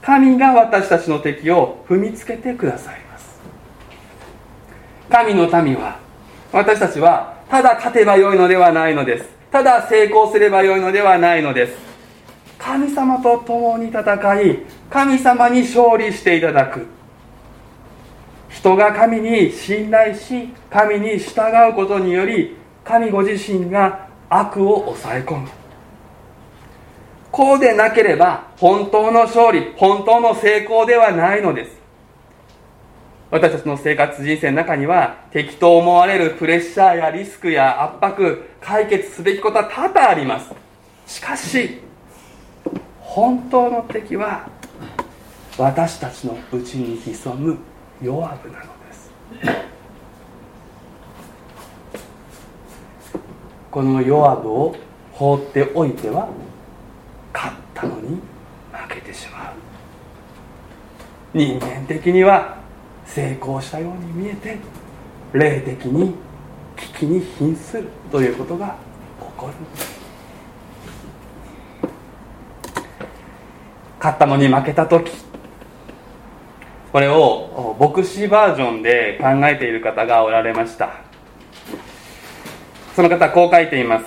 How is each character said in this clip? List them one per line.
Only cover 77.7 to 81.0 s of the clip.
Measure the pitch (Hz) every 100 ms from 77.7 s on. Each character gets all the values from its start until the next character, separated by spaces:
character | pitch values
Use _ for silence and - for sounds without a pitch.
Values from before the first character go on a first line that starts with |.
| 110
牧 | 147 180 185
師 | 196 202
バ | 208 208
ー | 139
ジ |
ョ | 123 113
ン |
で | 113 120 110 101
考 | 131 135 147
え | 143
て | 123
い |
る | 113
方 | 113 110 117
が | 117
お | 110
ら | 113
れ | 113
ま | 113 113
し | -
た。 | 101 -